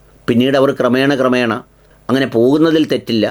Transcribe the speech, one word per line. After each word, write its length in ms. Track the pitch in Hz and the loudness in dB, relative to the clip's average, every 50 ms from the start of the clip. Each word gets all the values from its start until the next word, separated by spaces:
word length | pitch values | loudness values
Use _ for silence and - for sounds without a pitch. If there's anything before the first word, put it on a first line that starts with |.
| _ _ _ _ _ | _ _ _ _ _
പിന്നീട് 280 | - 120 117 127 139 135 | -2 0 0 0 2 2
അവർ 120 | 135 135 139 | 2 2 0
ക്രമേണ 400 | 135 - 127 120 123 131 135 139 139 | 0 0 -2 0 0 0 0 0 0
ക്രമേണ 380 | 127 131 127 123 123 123 113 107 123 - _ _ _ _ _ _ _ _ - | 0 0 0 0 0 -2 -2 -4 -6 -8 _ _ _ _ _ _ _ _ -4
അങ്ങനെ 180 | 123 135 131 | -2 -2 -2
പോകുന്നതിൽ 560 | 113 113 113 117 127 143 156 160 165 156 160 151 | 0 0 2 2 2 2 2 2 2 2 0 0
തെറ്റില്ല, 400 | - 139 113 - - 117 110 104 113 | 0 -4 -4 -4 -4 -2 -2 -2 -2